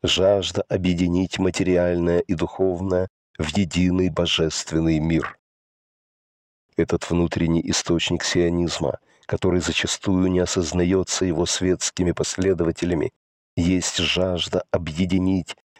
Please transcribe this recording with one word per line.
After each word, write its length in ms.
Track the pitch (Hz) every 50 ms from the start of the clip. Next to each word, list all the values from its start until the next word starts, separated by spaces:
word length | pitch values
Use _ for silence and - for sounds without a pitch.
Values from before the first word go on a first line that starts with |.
Жажда 600 | - 90 - 85 92 95 101 98 90 - - 101 -
объединить 720 | _ - 98 87 90 90 82 92 87 85 90 95 85 - -
материальное 800 | 95 92 87 - 98 92 90 90 87 90 87 87 87 87 85 87
и 160 | 87 - 98
духовное 760 | 82 90 85 - - 95 95 90 85 95 98 92 90 92 - _ _ _ _ _ -
в 180 | 82 76 -
единый 540 | 101 101 82 - 87 90 90 90 92 92 90
божественный 880 | 78 85 87 82 - - 82 80 - - - - 78 80 82 82 80 78
мир. 400 | 78 82 82 82 80 - - _ _ _ _ _ _ _ _ _ _ _ _ _ _ _ _ _ _ _ _ _ _ _ _ _ _ _ _ -
Этот 300 | 85 - - 85 - -
внутренний 540 | 87 87 87 82 - - 85 80 82 82 78 -
источник 540 | - - - - 87 85 - - 87 82 -
сионизма, 760 | - - 90 87 85 85 87 87 82 - - 80 67 - - _ _ _ _ _ -
который 340 | - 80 - 95 87 90
зачастую 720 | 82 - 82 - - 87 - - - 101 95 92 90 92
не 80 | 92 90
осознается 840 | 90 85 - 95 87 82 - 90 90 87 95 95 90 - - - 95
его 200 | 92 85 78 87
светскими 680 | - - - 92 92 90 85 - - _ - 92 87
последователями, 1000 | 80 - 80 - - - 95 95 92 82 87 82 82 - - 90 87 76 58 - _ _ _ _ _ _ _ _ _
есть 420 | - 85 85 92 92 87 - - -
жажда 640 | 87 80 - 90 90 92 90 85 - - - 90 - _
объединить 840 | - 90 85 78 76 78 95 90 92 92 92 92 95 92 82 - - _ _ _ _ _